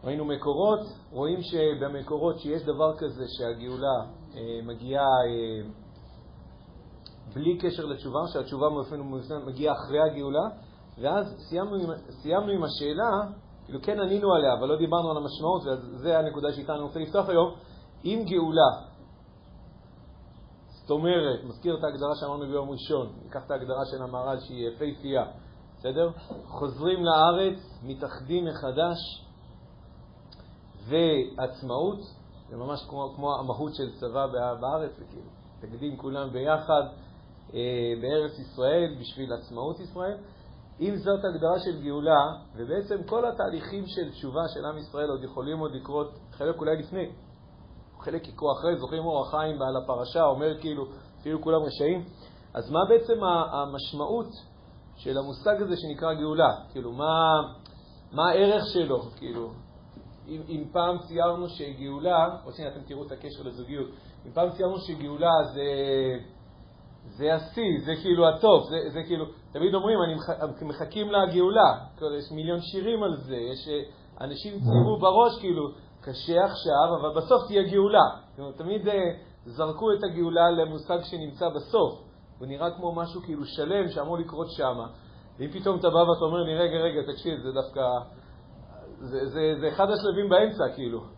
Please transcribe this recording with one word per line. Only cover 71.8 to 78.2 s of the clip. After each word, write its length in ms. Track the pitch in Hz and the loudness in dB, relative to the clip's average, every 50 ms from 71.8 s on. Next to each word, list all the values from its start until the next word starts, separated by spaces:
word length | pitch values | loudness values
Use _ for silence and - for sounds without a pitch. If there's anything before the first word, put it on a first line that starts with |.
| - - - | -6 -14 -8
כאילו, 180 | - 156 151 147 | -4 -4 -2 -2
יש 160 | 143 - - | -4 -6 -8
מיליון 300 | 156 156 156 165 175 175 | -8 -6 -2 -2 -2 -2
שירים 420 | 170 - - 190 190 220 233 214 208 | -4 -4 -6 -4 -2 0 0 0 0
על 140 | 185 160 | 0 -2
זה, 180 | 135 131 131 131 | -4 -6 -6 -6
יש, 320 | 120 117 123 131 131 - | -4 -4 -6 -6 -8 -6
אה, 140 | 156 147 147 147 - - - - - - - | -4 -4 -4 -4 -8 -14 -20 -20 -20 -12 -10
אנשים 380 | 131 139 143 - - 208 202 202 | -10 -8 -8 -8 -10 -8 -6 -2
ציירו 400 | 127 117 117 - - 220 214 - | 2 6 6 6 6 6 4 4
בראש, 400 | 175 185 185 214 240 233 233 - | 4 6 8 8 6 6 4 0
כאילו, 320 | 190 185 170 160 147 139 - - - - - - | -2 0 0 0 -2 -4 -6 -12 -20 -20 -20 -16
"קשה 420 | - 139 123 - - 170 170 175 190 | -12 -12 -10 -8 -4 2 4 4 4
עכשיו, 540 | 196 - - - 170 143 143 160 170 170 151 | 4 0 -2 0 2 6 6 6 4 4 0
אבל 80 | 143 151 151 | 0 0 0
בסוף 320 | 160 160 - 262 - - | -2 4 6 6 6 6
תהיה 160 | - 208 196 185 | 4 2 2 2
גאולה". 440 | - 196 202 196 202 214 196 151 - - - | 4 4 4 4 8 8 8 8 6 4 -6